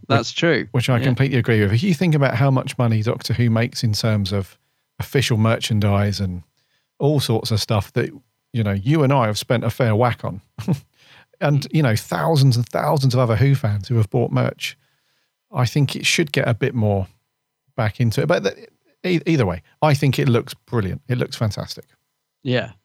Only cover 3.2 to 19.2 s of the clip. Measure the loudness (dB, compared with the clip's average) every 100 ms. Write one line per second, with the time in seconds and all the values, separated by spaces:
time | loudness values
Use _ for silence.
3.2 | -4 0 2 2 0 -2 -2 0 0 0
4.2 | 0 -4 -6 _ _ _ _ -14 -4 0
5.2 | 0 2 2 0 0 0 2 2 0 -2
6.2 | -4 -6 -12 _ _ _ _ -4 0 0
7.2 | 0 -2 0 -2 0 -2 -2 -4 -4 -8
8.2 | _ _ _ -2 -2 0 0 2 4 2
9.2 | 0 -2 -2 -2 -2 0 0 2 2 0
10.2 | -8 -10 -14 -8 -4 -4 -6 _ _ -20
11.2 | _ -4 0 0 0 0 2 0 -2 -2
12.2 | 0 4 4 2 0 -2 0 0 2 2
13.2 | 2 2 2 2 0 -2 -2 0 0 0
14.2 | -2 0 -2 -4 -10 -12 _ _ _ _
15.2 | _ _ _ -2 0 0 0 -2 -2 0
16.2 | 0 0 -2 0 -2 0 0 0 -4 _
17.2 | _ _ _ _ _ -4 -4 0 0 0
18.2 | 0 0 -2 -6 -14 _ _ _ -2 -2